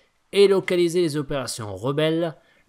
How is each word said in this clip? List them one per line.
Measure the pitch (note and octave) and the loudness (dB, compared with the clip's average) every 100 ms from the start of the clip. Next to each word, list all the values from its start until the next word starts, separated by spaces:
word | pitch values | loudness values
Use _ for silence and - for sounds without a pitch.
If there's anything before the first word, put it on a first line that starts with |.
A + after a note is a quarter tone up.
| _ _ _ | _ _ _
Et | F#3+ G3+ | 4 4
localiser | G3 - F3+ F3 E3+ | 4 0 0 2 2
les | E3+ D3 | -2 -2
opérations | C#3 D3 A#2+ - A2 F#2+ | -4 -6 -6 -10 -10 -8
rebelles. | A#2 C#3+ D#3 D#3+ E3+ D#3 _ _ | -4 0 0 0 -2 -6 _ _